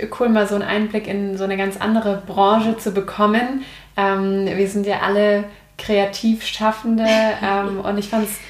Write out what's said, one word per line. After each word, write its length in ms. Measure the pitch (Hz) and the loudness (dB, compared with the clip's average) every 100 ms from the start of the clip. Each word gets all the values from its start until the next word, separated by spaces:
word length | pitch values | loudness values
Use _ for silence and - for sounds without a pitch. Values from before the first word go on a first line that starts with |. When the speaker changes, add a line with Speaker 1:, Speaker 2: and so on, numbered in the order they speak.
| 220 - | -8 -2
Speaker 1:
cool, 80 | 240 | 2
mal 180 | 220 202 | 2 2
so 80 | 202 | -2
einen 80 | |
Einblick 440 | - 208 214 214 208 | -2 -2 -2 -4 -4
in 300 | 202 196 190 | -4 -4 -4
so 60 | |
eine 120 | 196 190 | -4 -2
ganz 220 | 196 196 | -4 -2
andere 440 | 208 220 208 190 - | 0 0 0 -2 -4
Branche 520 | 190 196 220 220 226 | 2 4 4 2 -2
zu 140 | 214 190 | -2 -4
bekommen. 680 | 190 - 208 226 247 269 - - - - | -4 0 2 2 0 -4 -8 -18 -12 -2
Ähm, 520 | 196 196 196 196 190 | 0 0 0 0 0
wir 200 | 185 196 | 0 0
sind 200 | 202 202 | 0 -2
ja 140 | 202 | 0
alle 420 | 190 202 208 202 208 - - - | 0 2 4 2 -2 -12 -20 -12
Kreativschaffende, 1300 | - 202 196 - 226 220 - - 214 220 233 226 220 220 220 | 0 2 2 0 0 0 -2 -2 -2 0 0 2 4 4 4
Speaker 2:
<laughs> 160 | 214 | 0
Speaker 1:
ähm, 360 | 196 196 196 196 | 0 0 0 -4
und 160 | - 202 | -4 -4
ich 120 | 202 | -2
fand's, 220 | 226 208 - | -2 -2 -6